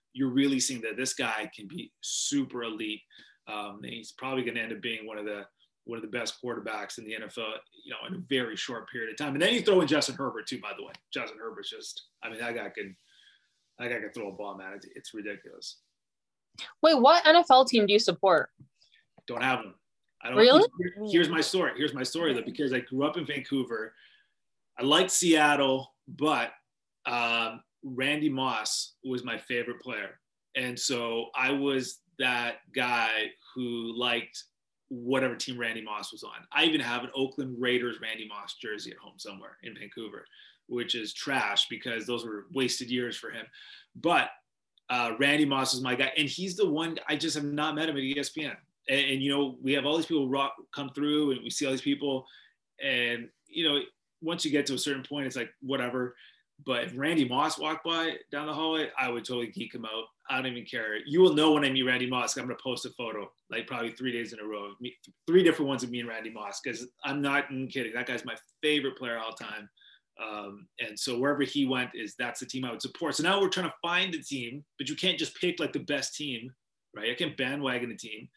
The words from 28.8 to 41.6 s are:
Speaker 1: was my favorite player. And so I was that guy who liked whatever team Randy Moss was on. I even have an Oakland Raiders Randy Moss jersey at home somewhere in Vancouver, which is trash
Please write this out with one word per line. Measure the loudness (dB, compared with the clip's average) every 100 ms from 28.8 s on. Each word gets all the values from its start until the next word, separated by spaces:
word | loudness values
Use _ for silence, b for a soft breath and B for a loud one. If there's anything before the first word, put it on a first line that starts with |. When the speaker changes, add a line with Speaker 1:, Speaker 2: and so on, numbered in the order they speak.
| -6 _
Speaker 1:
was | -4 -4
my | -4 -6
favorite | -4 -4 -2 -6
player. | -8 -8 -8 -12 _ _ _ -4
And | -4 -2
so | -2 0 0 -2 -2 -2
I | 0
was | 2 2 0 -2 -8 _ -2
that | 0 0 -2 -6 -6
guy | -2 0 2 2 0 -2 -6 -14 -6
who | -4 -4 -4 -2
liked | 0 0 -2 -12 -16 _ _ _ -14
whatever | -6 0 2 2 0
team | -6 -4
Randy | -4 -4
Moss | -6 -8 -8
was | -12
on. | -14 -16 -4
I | 2 4
even | 4
have | 0 -2
an | -4 -2
Oakland | -2 -2 -6 -2
Raiders | 2 2 0 -4
Randy | -8 -8 -10
Moss | -12 -12 -10
jersey | -8 -8 -10
at | -14
home | -20 -16
somewhere | -16 -16 -18 -18
in | -18 -16
Vancouver, | -16 -14 -14 -14 -18 b b b -6
which | -4 -2 -4
is | -6
trash | -6 -2 0 2 0